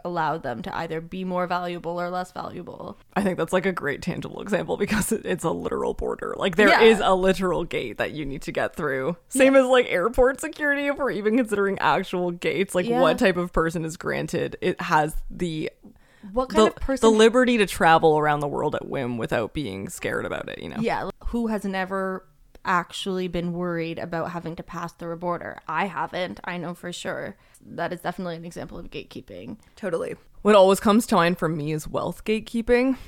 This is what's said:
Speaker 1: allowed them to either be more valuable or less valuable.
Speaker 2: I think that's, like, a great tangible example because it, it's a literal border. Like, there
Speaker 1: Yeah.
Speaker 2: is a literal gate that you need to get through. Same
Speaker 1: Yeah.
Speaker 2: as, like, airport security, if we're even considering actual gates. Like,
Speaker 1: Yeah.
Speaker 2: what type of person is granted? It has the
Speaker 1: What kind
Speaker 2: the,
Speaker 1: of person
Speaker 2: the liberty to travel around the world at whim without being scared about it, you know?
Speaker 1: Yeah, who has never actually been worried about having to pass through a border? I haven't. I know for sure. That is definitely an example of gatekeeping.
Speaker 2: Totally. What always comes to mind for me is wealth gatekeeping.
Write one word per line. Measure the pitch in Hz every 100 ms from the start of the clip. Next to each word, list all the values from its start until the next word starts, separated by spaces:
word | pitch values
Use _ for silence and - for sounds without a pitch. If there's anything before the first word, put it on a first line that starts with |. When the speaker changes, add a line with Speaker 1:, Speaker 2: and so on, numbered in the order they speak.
| 175
Speaker 1:
allowed | 175 156 160
them | 135 117
to | 196 -
either | 165 160
be | 170 185
more | 185 180 180
valuable | 180 180 175 165 175
or | 175
less | 180 185
valuable. | - - - 175 - - 208 _ -
Speaker 2:
I |
think | 202 175
that's, | 165
like, | 185 190
a |
great | 175 143 135
tangible | - - - -
example | 196 185 165 -
because | 202 214 -
it, | 220 -
it's | 180
a | 170
literal | 170 170 135 - -
border. | - - - -
Like, | 196 165
there | 208
Speaker 1:
Yeah. | 233
Speaker 2:
is | 226 214
a | 196 185
literal | 190 180 190 160
gate | 170 147 139 104
that | 104
you | 143 143
need | 135
to | -
get | 143 117 -
through. | 151 135 135 175 _
Same | 262 269 269
Speaker 1:
Yeah. |
Speaker 2:
as, | 254
like, | 254 247
airport | 180 220 254 247 277
security, | 320 320 294 285 285
if | 285
we're | 262
even | 180 208 233
considering | 220 202 196 190
actual | 151 147 190 180 180
gates. | 175 165 156 190 180
Like, | 220
Speaker 1:
Yeah. | 240
Speaker 2:
what | 262 247
type | 214 175
of | 175
person | - 160 165 160
is | 165
granted? | - 139 151 170 143 -
It | 185 -
has | 175 160 151 - -
the | - 180 156 - _ - _ _ _ 202
Speaker 1:
What | 214 254
kind | 202
Speaker 2:
the, | 220
Speaker 1:
of | -
person | - 269 226
Speaker 2:
the | 214
liberty | 226 240 247 240
to | 196
travel | - 170 165 160 151
around | 151 147
the | 151
world | 135 151 -
at | -
whim | 139 123 120
without | 110 120 107 151
being | 131 95 101
scared | - - 113 90
about | - -
it, | -
you | 82
know? | 131
Speaker 1:
Yeah, | 226 135 160 - -
who | 240 233
has | 214 196
never | 190 185 196 190 185 - _ _ -
actually | - 180 170 - 202 185 185
been | 175 175
worried | 170 180 170 165 165
about | 175 165 160
having | 170 165 165
to |
pass | - 175 170
through | - 170
a | 165
border? | 175 170 - - -
I | 156 196
haven't. | 156 160 180 180 196
I | - 180
know | 175
for | 175 175
sure. | 175 - 139 143 196 _ _
That | - - 170
is | 175
definitely | 170 180 180 165
an | 170
example | - 139 170
of | -
gatekeeping. | 151 - - - 90 98 220 _ -
Speaker 2:
Totally. | 196 165 170 165 _ -
What | 202
always | 208 190 285
comes | 233 208 -
to | 196
mind | 170 180
for | 165
me | 165 147
is | 156 -
wealth | - - 175
gatekeeping. | - 220 - 233 226 240 262 262